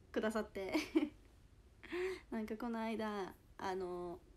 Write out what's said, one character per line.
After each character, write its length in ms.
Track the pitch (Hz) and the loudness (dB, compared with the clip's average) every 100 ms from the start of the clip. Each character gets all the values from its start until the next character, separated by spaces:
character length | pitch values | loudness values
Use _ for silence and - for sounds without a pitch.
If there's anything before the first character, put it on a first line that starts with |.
| - | -2
く 120 | 247 | 2
だ 100 | 220 | 2
さ 80 | 220 | 2
っ 60 | - | -2
て。 280 | 101 95 302 - - 294 - - - - | -4 0 2 4 4 4 -2 -20 -20 -20
<laughs> 800 | - - - - 349 370 359 - | -20 -20 -18 -6 -2 0 -2 -4
な 80 | 226 | -4
ん 60 | 220 | -2
か 100 | 220 | -2
こ 140 | 240 | -2
の 100 | 226 | 0
間、 560 | 226 220 220 208 180 - - - | 0 0 0 0 -4 -6 -16 -4
あ 180 | 196 185 | -2 0
の、 440 | 180 180 175 180 - | 0 -2 -4 -6 -12